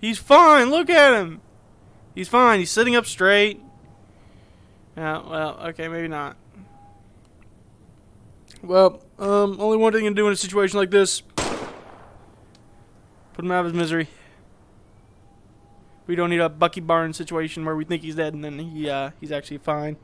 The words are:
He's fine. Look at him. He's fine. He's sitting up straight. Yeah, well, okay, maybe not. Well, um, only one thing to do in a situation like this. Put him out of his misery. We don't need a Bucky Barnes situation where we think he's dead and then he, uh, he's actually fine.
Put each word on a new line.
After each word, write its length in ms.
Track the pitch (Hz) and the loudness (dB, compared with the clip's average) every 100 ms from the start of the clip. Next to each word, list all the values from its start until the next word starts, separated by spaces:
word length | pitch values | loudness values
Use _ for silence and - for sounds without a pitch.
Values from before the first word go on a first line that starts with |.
He's 180 | 214 226 | -6 -8
fine. 520 | - 285 339 294 247 | 4 8 10 8 6
Look 200 | 302 302 | 0 2
at 240 | 339 285 | 6 6
him. 260 | 233 175 160 - _ _ _ - - - | 6 0 -10 -20 _ _ _ -20 -20 -20
He's 140 | - 185 | -12 -2
fine. 300 | 240 247 214 | 4 4 4
He's 100 | 175 | 0
sitting 240 | - 240 | 0 2
up 120 | 240 226 | 0 -2
straight. 540 | - 190 202 208 202 - - - - - _ - - _ _ _ _ _ - | 0 4 4 4 -2 -18 -20 -20 -20 -20 _ -20 -20 _ _ _ _ _ -10
Yeah, 320 | 160 156 - | -8 -8 -8
well, 300 | 160 156 - 165 | -8 -8 -8 -12
okay, 200 | 165 165 | -10 -10
maybe 200 | 165 165 | -8 -8
not. 280 | 151 143 - _ - - - - - - _ _ _ - _ _ _ _ - _ - - - _ - | -8 -10 -14 _ -20 -20 -20 -20 -20 -20 _ _ _ -20 _ _ _ _ -20 _ -20 -20 -20 _ -20
Well, 400 | 185 185 190 - - _ | -2 4 4 2 -20 _
um, 420 | 196 202 202 196 | -2 0 0 -2
only 160 | 208 220 | -2 2
one 160 | 226 | 2
thing 120 | 220 | 2
to 60 | 214 | -2
do 160 | 202 208 | 0 0
in 60 | |
a 40 | 202 | 0
situation 420 | 190 196 196 202 | -4 -2 0 0
like 120 | 190 | 2
this. 320 | 202 190 - - - - - - - - - - - - - - _ - - _ _ _ _ _ | 2 2 -2 -8 -10 -8 -8 -12 -16 -20 -20 -20 -20 -20 -20 -20 _ -20 -20 _ _ _ _ _
Put 100 | - | -14
him 60 | 175 | -6
out 100 | 180 | -4
of 120 | 175 | -4
his 20 | |
misery. 340 | 170 170 165 156 - - _ _ _ _ _ _ _ _ _ _ _ _ _ _ _ - _ - | -4 -4 -4 -6 -12 -20 _ _ _ _ _ _ _ _ _ _ _ _ _ _ _ -20 _ -8
We 80 | |
don't 160 | 175 175 | -4 -2
need 100 | 175 | 0
a 80 | 165 | -2
Bucky 320 | 156 170 - | 0 -2 -2
Barnes 360 | 160 165 165 160 | -2 0 0 -8
situation 480 | 160 170 160 165 | -8 -6 -6 -8
where 100 | 160 | -6
we 100 | 156 | -6
think 180 | 156 170 | -6 -8
he's 120 | 156 | -8
dead 200 | 156 156 | -6 -6
and 100 | 151 | -6
then 140 | 151 143 | -12 -12
he, 300 | 165 156 151 | -14 -10 -6
uh, 220 | 139 139 - | -6 -8 -12
he's 120 | 156 | -10
actually 260 | 147 143 147 | -10 -10 -14
fine. 380 | - 151 151 151 | -8 -6 -6 -12